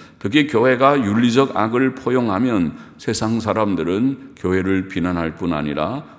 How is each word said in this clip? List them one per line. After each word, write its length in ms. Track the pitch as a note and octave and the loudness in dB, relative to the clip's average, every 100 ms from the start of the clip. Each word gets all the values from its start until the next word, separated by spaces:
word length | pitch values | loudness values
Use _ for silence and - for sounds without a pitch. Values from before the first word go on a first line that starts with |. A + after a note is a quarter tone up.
| - - | -20 -8
특히 300 | G#2 C#3 D3 | -2 0 2
교회가 560 | A2+ B2 B2 C3+ C#3+ | 2 2 4 4 4
윤리적 520 | G#2 G#2 A#2+ A#2 C3+ - | 2 2 2 4 2 2
악을 380 | G#2+ A#2+ C3 | 0 2 0
포용하면 840 | C3 - B2+ A#2+ F#2+ B2+ A2 D#2+ - - - | -2 -2 0 0 0 0 0 -2 -4 -16 -12
세상 400 | - A2 A2 A2+ | -6 -4 -2 -2
사람들은 960 | G#2 G2+ G#2 F2 D#2+ F#2+ C3 C3+ - - | -2 0 0 0 -2 0 -2 -4 -10 -6
교회를 520 | F#2 F#2 F#2 F#2+ F#2+ | -2 0 2 0 -2
비난할 480 | - F2 F2 E2 D#2 | -4 -2 -2 -4 -4
뿐 160 | F2+ | -4
아니라 520 | D#2 D2 C#2+ D#2+ C3 D3+ | -4 -4 -4 -4 -6 -12